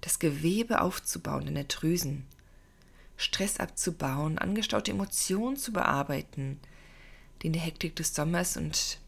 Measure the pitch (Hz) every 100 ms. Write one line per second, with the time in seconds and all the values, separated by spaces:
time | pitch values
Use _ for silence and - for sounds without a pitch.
0 | - - 165 143 160 202 226 - 180 -
1 | - - 147 139 147 147 139 - 160 175
2 | 139 139 131 - - - - - - -
3 | - - - - 196 - 175 - - 160
4 | 135 135 151 156 - 208 214 214 214 196
5 | 196 - - 190 233 277 247 208 - 139
6 | 143 143 156 - 135 143 - - - -
7 | - - - - 165 160 165 - 165 -
8 | 156 - 151 175 175 - 156 151 - -